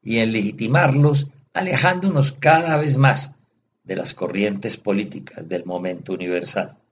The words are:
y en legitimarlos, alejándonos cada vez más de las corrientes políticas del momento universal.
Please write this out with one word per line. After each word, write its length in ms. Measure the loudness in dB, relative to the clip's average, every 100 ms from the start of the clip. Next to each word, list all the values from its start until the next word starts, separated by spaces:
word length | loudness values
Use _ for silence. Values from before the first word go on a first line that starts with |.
y 180 | -2 0
en 120 | 0
legitimarlos, 960 | 0 -4 -4 0 2 4 4 4 4 -2 _ _
alejándonos 800 | -6 -2 0 2 2 0 2 0
cada 460 | 2 4 6 4 0
vez 180 | 2 4
más 380 | 4 4 -6 -16 _ _ _ _
de 140 | -10 -8
las 160 | -8
corrientes 640 | -8 -6 -2 -2 -2 -8 -6
políticas 720 | -2 -2 -4 -10 -16 -18 -8
del 160 | -8 -6
momento 480 | -6 -6 -8 -8
universal. 640 | -8 -4 -4 -4 -6 -8 -12 _